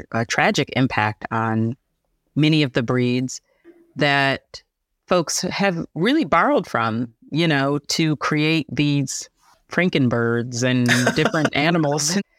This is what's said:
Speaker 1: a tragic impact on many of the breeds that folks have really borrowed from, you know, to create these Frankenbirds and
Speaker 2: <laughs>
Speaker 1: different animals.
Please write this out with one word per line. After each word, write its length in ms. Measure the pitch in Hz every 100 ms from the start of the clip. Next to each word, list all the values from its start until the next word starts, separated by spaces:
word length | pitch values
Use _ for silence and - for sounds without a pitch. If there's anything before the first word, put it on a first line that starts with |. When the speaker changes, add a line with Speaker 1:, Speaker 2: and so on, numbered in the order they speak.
| -
Speaker 1:
a 140 | 113 117
tragic 440 | - 170 202 139 123
impact 500 | 131 - 107 - -
on 440 | 113 113 110 113 123 _ _ _ _ _ -
many 280 | 151 156
of 100 | 139
the 100 | 139
breeds 580 | 117 127 123 123 131 - _ _ - - _ -
that 680 | 147 139 135 131 _ - _ _ _ _ -
folks 340 | 180 160 -
have 440 | 180 - 196 170 - 151
really 300 | 202 311 180
borrowed 420 | 165 220 285 -
from, 460 | 120 113 113 120 - -
you 160 | 143 170
know, 320 | 143 139 143 -
to 280 | - 156 147
create 500 | - 151 156 165 -
these 580 | 127 147 143 131 - - _ _ _ -
Frankenbirds 920 | - 180 160 123 117 117 117 123 120
and 240 | 127 127 120
Speaker 2:
<laughs> 280 | 120 123 -
Speaker 1:
different 400 | 156 165 151 -
animals. 640 | 156 170 147 147 147 190 -